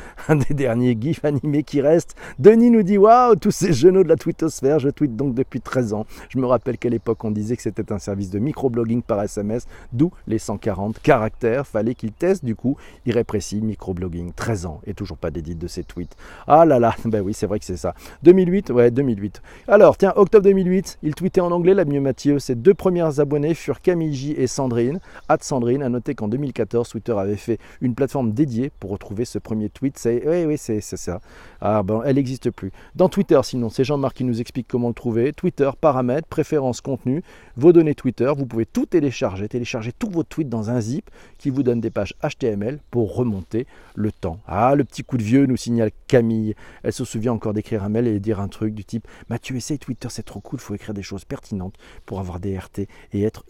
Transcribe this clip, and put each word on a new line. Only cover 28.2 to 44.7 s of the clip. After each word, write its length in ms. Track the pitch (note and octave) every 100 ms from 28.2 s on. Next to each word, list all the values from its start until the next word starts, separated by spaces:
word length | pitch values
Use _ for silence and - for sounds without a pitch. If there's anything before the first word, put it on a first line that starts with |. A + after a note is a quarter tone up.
| A#2+
dédiée 400 | G#2+ D3+ A2+ C#3 -
pour 100 | G2
retrouver 340 | G2 - G2+ A#2
ce 120 | G#2
premier 300 | - A2 G#2+
tweet. 300 | - C3+ -
C'est, 280 | A#2 A#2+ D3
oui, 200 | F3 E3
oui, 100 | D3+
c'est, 240 | - G#2+
c'est 160 | - F#2
ça. 240 | - F2 - - - -
Ah 220 | - G#2+
bon, 200 | G2 A2
elle 140 | C#3 C#3
n'existe 340 | B2+ C3 B2
plus. 220 | - F#2+ - - -
Dans 140 | F#3
Twitter, 280 | - G3 D3+
sinon, 260 | - C3 A#2
c'est 160 | -
Jean-Marc 320 | B2+ C#3+ C3+ -
qui 80 |
nous 160 | B2 A2+
explique 260 | A#2+ - A#2+
comment 220 | B2+ A#2+
le 60 |
trouver. 380 | A2+ B2 A2+ B2+
Twitter, 360 | D3+ F3 - C#3 -
paramètres, 480 | A#2 C3 B2 C3+ D#3+
préférences, 520 | - D3 D3+ C3 A#2
contenu, 440 | - C3 B2+ C#3 - - - -
vos 160 | D3+
données 240 | E3+ D#3 C#3+
Twitter. 360 | C3 A2+ B2 C#3+
Vous 100 | C3+
pouvez 200 | A#2 A2
tout 200 | - C#4
télécharger, 600 | F3 C#3+ - B2 F#2+ G#2
télécharger 420 | B2 A#2 B2 A2
tous 180 | - A3+
vos 140 | E3+
tweets 260 | D3 - D3
dans 220 | A2+ G#2+
un 100 | B2
zip 300 | G#2+ D3 - - - -
qui 120 | C#3+
vous 140 | C3
donne 160 | B2 A#2+
des 100 | A2+
pages 240 | A2 G2+ -
H 160 | D3+ -
T 80 | B2+
M 160 | G2+
L 160 | G#2 D3 -
pour 240 | A#2+ G#2 -
remonter 500 | B2 G2 F2 A2 B2+ - - -
le 160 | G#2+
temps. 260 | - F2+ E2+ -
Ah, 300 | F2+ A#2+